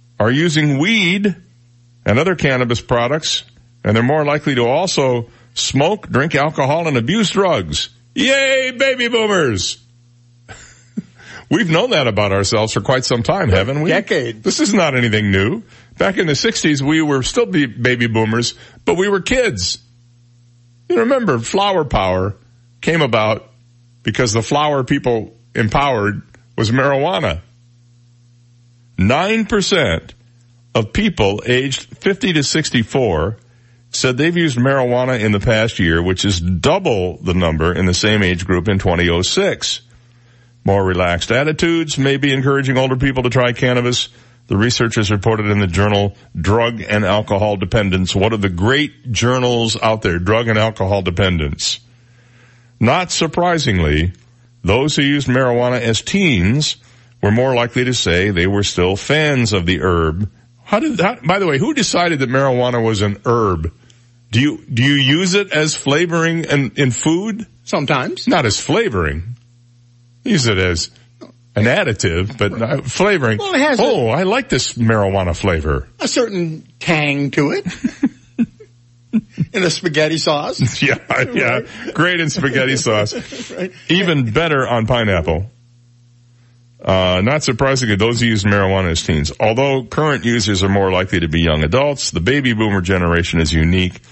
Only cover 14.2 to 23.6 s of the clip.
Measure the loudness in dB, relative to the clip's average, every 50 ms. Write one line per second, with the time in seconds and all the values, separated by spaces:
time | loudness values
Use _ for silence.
14.2 | -2 -4 -6 -6 -4 -2 0 0 0 2 2 2 2 2 2 0 0 2 0 0
15.2 | 2 2 2 2 2 0 -2 -4 -8 -14 -20 -20 -20 -10 -4 -2 0 0 0 0
16.2 | 0 0 0 0 0 -2 0 0 0 0 2 2 2 2 2 2 2 2 0 0
17.2 | -2 0 0 0 0 2 2 0 0 0 -2 -2 0 0 0 0 0 0 0 0
18.2 | 0 0 0 0 -2 -4 -6 -10 -16 -20 -20 -6 -2 0 0 0 2 0 0 0
19.2 | 0 0 0 2 0 0 -2 -4 -6 -6 -8 -8 -12 _ _ _ _ _ _ _
20.2 | _ _ _ _ _ _ _ _ _ _ _ _ _ -2 0 0 2 2 0 0
21.2 | 0 0 0 -2 -2 -2 -2 0 0 0 0 0 0 0 0 0 0 0 0 0
22.2 | -2 -2 -4 -8 _ _ _ _ _ _ _ _ -4 -2 0 0 0 2 2 2
23.2 | 2 0 -2 -2 -6 -12 _ _